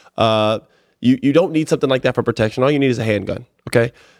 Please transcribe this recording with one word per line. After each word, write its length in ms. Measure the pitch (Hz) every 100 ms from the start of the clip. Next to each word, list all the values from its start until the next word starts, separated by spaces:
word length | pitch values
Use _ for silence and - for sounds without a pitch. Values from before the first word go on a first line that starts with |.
| _ -
Uh, 420 | 110 110 107 110 - _ _ _
you, 160 | 120 127
you 100 | 135
don't 180 | 151 170
need 160 | 160 156
something 220 | 147 139
like 140 | 165
that 100 | 131
for 80 | 123
protection. 400 | 117 117 110 -
All 80 | 131
you 80 | 147
need 120 | 135
is 80 | 113
a 40 |
handgun, 440 | 110 104 95 95 123 _ -
okay? 240 | 120 117 - -